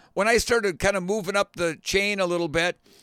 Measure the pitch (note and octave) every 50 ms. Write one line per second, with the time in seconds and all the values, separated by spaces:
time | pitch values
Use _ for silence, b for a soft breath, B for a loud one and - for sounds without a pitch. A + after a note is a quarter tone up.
0 | b b b F3+ G3+ A3 A#3+ A3 - - A#3+ A#3 G3+ G3 D#3+ - - G3+ G3+ F#3+
1 | F3+ F#3 G#3+ A3 F#3 F#3+ G3+ G3+ G3 - - F3 F3 E3 D3+ - - - G3 G3
2 | G3+ G#3 G#3 G3 F#3 F3 F3 E3+ E3+ D#3 C#3 E3 E3+ F3+ - _ b b b b